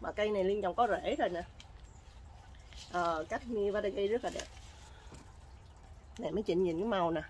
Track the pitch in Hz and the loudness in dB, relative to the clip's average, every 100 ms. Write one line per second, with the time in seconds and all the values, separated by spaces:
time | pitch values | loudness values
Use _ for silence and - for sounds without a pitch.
0 | 220 156 214 208 185 208 190 175 233 180 | -6 0 2 4 4 4 2 4 6 4
1 | - 269 208 175 180 - - - - - | 2 2 2 0 -6 -10 -16 -16 -16 -18
2 | - - - - - - - - - 175 | -18 -18 -16 -18 -18 -18 -16 -14 -4 2
3 | 170 160 160 220 240 226 202 202 202 196 | 4 2 0 -4 -2 2 2 2 2 2
4 | 202 233 233 - - - - - - - | 2 2 0 -4 -6 -10 -16 -16 -16 -16
5 | - - - - - - - - - - | -16 -16 -16 -18 -18 -18 -18 -18 -18 -18
6 | - - 220 180 208 175 185 165 214 196 | -14 -6 -2 0 2 4 4 4 2 4
7 | 170 165 - | 4 2 -2